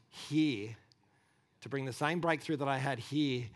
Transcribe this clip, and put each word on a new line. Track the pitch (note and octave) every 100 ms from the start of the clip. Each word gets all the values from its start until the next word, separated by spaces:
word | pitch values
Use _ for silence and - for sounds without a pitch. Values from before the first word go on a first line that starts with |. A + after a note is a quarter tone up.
| _
here | - - D3 D#3 A2+ G#2+ A2 _ _ _ _ _ _ _ _
to | A2+
bring | C#3
the | C3+
same | A2+ D3 F3
breakthrough | E3 D#3 - D3+
that | C#3
I | C3+
had | C#3 B2
here | - C#3+ C#3+ B2 A#2